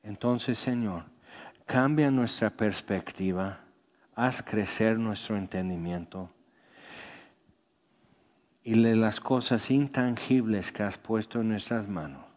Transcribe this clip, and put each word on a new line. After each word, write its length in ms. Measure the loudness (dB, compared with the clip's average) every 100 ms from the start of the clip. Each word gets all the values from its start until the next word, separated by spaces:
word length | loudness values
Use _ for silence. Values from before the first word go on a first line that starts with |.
Entonces, 560 | -12 -4 0 0 0 -2
Señor, 460 | -2 0 -2 -4 -8 _ -20 -20 -20 -20 -2
cambia 460 | 2 4 4 4
nuestra 380 | 4 2 2 0
perspectiva, 1120 | 2 0 0 -2 -4 -4 -4 -2 0 -2 -6 -18 _ _ _ _ -2
haz 280 | -2 -2
crecer 560 | -4 -2 -2 2 2 2
nuestro 380 | 0 -4 -4 -4
entendimiento 920 | -2 -4 -2 -4 -4 -6 -6 -10 -12 _ _ _ _ -20 -20 -18 -18 -20 -20 _ _ _ _ _ _ _ _ _ _ _ _ _
y 200 | 2 6
de 140 | 6 6
las 240 | 4 0
cosas 500 | 0 0 2 -2 2
intangibles 1000 | 2 2 0 0 -2 2 2 4 0 -2
que 100 | -4
has 140 | -4 -4
puesto 420 | -2 -2 -2 -2
en 80 | 0
nuestras 400 | -2 -2 -4 -2
manos 380 | -6 -8 -12 -20